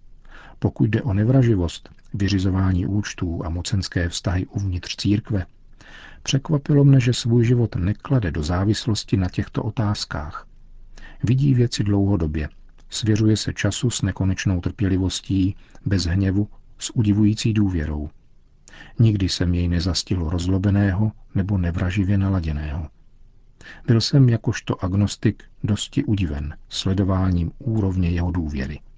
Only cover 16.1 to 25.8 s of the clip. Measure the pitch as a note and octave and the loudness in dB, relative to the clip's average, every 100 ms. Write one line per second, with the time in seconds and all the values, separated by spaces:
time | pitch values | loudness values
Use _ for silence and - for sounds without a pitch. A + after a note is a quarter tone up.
16.1 | F#2 F#2+ F#2+ G#2+ - - - - - G#2 | 0 2 0 -2 -6 -20 -14 -6 0 2
17.1 | G2+ G#2+ G#2+ A#2 G#2+ G2+ F2+ D2+ D2+ D2+ | 4 4 2 0 2 2 0 -4 -4 -8
18.1 | - - - - _ - - - - A2+ | -12 -20 -20 -20 _ -20 -20 -6 2 4
19.1 | G#2 F#2 - F2 F2 F2 F2 F2+ E2 - | 4 0 0 0 0 0 0 0 -2 -2
20.1 | F#2 D#2+ F2 F2+ F#2+ G2+ G2+ G2+ F#2 G#2+ | -4 -2 -2 0 0 2 2 2 2 -2
21.1 | - - G2 F#2 G2+ E2+ F2 F2+ F#2+ F#2+ | -4 -6 -4 -2 0 -2 -2 -2 0 0
22.1 | G2+ G2 F#2+ D#2+ D2 D2+ D2+ D#2+ - - | 2 2 0 -2 -4 -6 -8 -10 -14 -20
23.1 | - - - - - - - - A2+ - | -20 -20 -20 -20 -20 -20 -8 0 0 4
24.1 | C#3+ B2+ A#2 - - - - F#2 G2 G2+ | 4 6 4 0 -4 -4 -4 -2 0 0
25.1 | - A2 - - - G2 G#2 | 0 -2 -2 -8 -8 -4 -2